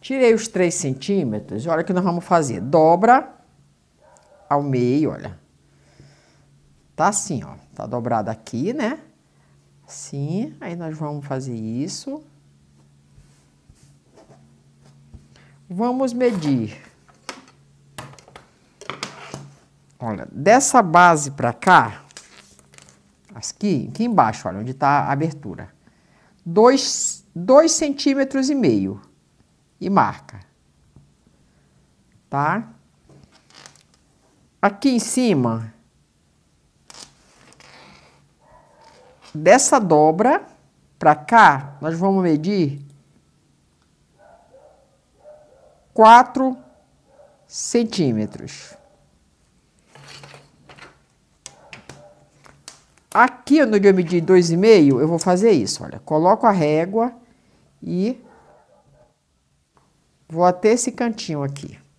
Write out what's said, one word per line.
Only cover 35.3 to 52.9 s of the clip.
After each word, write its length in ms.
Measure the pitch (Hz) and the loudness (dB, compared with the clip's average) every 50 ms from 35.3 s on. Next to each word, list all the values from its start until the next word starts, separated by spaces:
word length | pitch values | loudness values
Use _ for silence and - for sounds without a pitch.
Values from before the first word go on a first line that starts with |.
| 190 139 123 120 113 113 113 110 - _ _ _ _ _ _ _ _ _ _ _ _ _ _ _ _ _ _ _ _ _ _ _ - - - _ _ _ _ _ _ _ _ _ _ _ - - - - - - - _ _ _ _ _ _ _ _ _ _ _ _ _ _ _ _ _ _ _ _ _ _ _ _ _ _ - | 0 0 0 -2 -4 -4 -8 -12 -16 _ _ _ _ _ _ _ _ _ _ _ _ _ _ _ _ _ _ _ _ _ _ _ -20 -20 -20 _ _ _ _ _ _ _ _ _ _ _ -20 -20 -20 -20 -20 -20 -20 _ _ _ _ _ _ _ _ _ _ _ _ _ _ _ _ _ _ _ _ _ _ _ _ _ _ -16
dessa 480 | _ 156 151 170 202 262 - - - 269 | _ 0 4 6 6 6 4 2 0 0
dobra 640 | 214 175 165 151 151 156 160 175 220 254 302 349 - - _ _ _ _ _ _ _ _ _ _ | 2 2 4 4 4 2 2 2 0 0 0 0 -4 -10 _ _ _ _ _ _ _ _ _ _
pra 160 | - 160 151 | 2 2 2
cá, 640 | 151 - - 226 233 214 170 143 139 139 - - - | 2 0 2 6 6 8 8 6 2 -4 -12 -16 -10
nós 160 | - 156 165 | -8 -8 -6
vamos 280 | 165 180 196 196 190 185 | -2 -2 0 0 0 2
medir 580 | 175 156 147 156 185 208 196 165 139 139 139 - - - _ _ _ _ _ _ _ _ _ _ _ _ _ _ _ _ _ _ _ _ _ _ _ _ _ _ _ _ _ _ _ _ 539 _ - _ _ _ _ _ _ _ _ _ _ _ - - - _ _ _ _ _ _ _ _ _ _ _ | 0 0 0 -2 -4 -2 -2 -2 -2 -4 -8 -16 -20 -20 _ _ _ _ _ _ _ _ _ _ _ _ _ _ _ _ _ _ _ _ _ _ _ _ _ _ _ _ _ _ _ _ -20 _ -20 _ _ _ _ _ _ _ _ _ _ _ -20 -20 -20 _ _ _ _ _ _ _ _ _ _ _
quatro 640 | - 220 220 233 240 247 254 - 262 262 262 254 240 - - _ _ _ _ _ _ _ _ _ _ - _ _ _ _ | 6 8 10 10 10 8 4 -2 -4 -4 -4 -4 -8 -16 -20 _ _ _ _ _ _ _ _ _ _ -20 _ _ _ _
centímetros. 1300 | _ - - - - - 240 240 220 - 202 165 135 117 107 107 104 - - - - - - - - - _ _ _ _ _ _ _ _ _ _ _ _ _ _ _ _ _ _ _ _ _ _ _ _ - - - - - - - - - _ _ _ _ _ _ - - - - _ _ _ _ _ _ _ _ _ _ _ - _ _ _ - - - _ _ - - - - _ _ _ _ _ _ _ - _ _ _ - - _ _ _ | _ -14 -12 -12 -2 -2 -2 -2 -2 -4 -2 -2 -2 -2 -4 -6 -8 -10 -16 -18 -18 -18 -20 -20 -20 -20 _ _ _ _ _ _ _ _ _ _ _ _ _ _ _ _ _ _ _ _ _ _ _ _ -20 -20 -20 -20 -20 -20 -20 -20 -20 _ _ _ _ _ _ -20 -20 -20 -20 _ _ _ _ _ _ _ _ _ _ _ -20 _ _ _ -20 -20 -20 _ _ -20 -20 -20 -20 _ _ _ _ _ _ _ -20 _ _ _ -20 -20 _ _ _